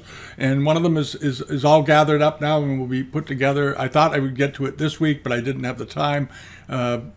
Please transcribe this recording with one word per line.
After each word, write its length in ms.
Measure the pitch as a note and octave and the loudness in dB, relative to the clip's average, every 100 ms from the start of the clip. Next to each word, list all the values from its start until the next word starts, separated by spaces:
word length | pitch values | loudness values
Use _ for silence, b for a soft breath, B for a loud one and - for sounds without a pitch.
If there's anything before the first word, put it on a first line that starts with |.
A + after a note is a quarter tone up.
| B B B - | B B B -4
and 280 | C3 C#3 D3 | 0 2 2
one 120 | D#3+ | 2
of 60 | |
them 120 | E3+ D#3+ | 2 2
is, 200 | C#3 - | -2 -4
is, 260 | C#3+ B2 | -4 -4
is 240 | - C3 D3 | -4 0 4
all 180 | D#3 | 4
gathered 380 | C#3+ D3+ D3+ D3+ | 6 4 6 4
up 180 | D3+ D3+ | 2 2
now 240 | D3 D3+ | 0 0
and 160 | C#3+ C3+ | 0 -2
will 80 | B2+ | -2
be 160 | C3 | -4
put 220 | C3 D3 - | -4 -6 -6
together. 520 | C3+ C3+ C#3 C#3 C#3 | -2 0 2 0 -2
I 120 | C3 | 0
thought 260 | D3+ D#3+ D3+ | 4 4 2
I 40 | |
would 180 | C3+ B2+ | -2 0
get 160 | C#3 | -2
to 120 | - C3+ | -2 -6
it 120 | C#3 | -2
this 200 | D3+ - | -4 0
week, 240 | D#3 C#3 | 0 0
but 120 | B2+ | -2
I 80 | A#2+ | -2
didn't 240 | B2 C3 B2+ | -2 -4 -6
have 140 | B2 | -8
the 60 | A#2 | -8
time, 440 | D3+ D3 C#3+ C#3 B B B - | -4 -2 0 -4 B B B -8
uh, 260 | C3 B2 A#2+ - | -4 -2 -4 -6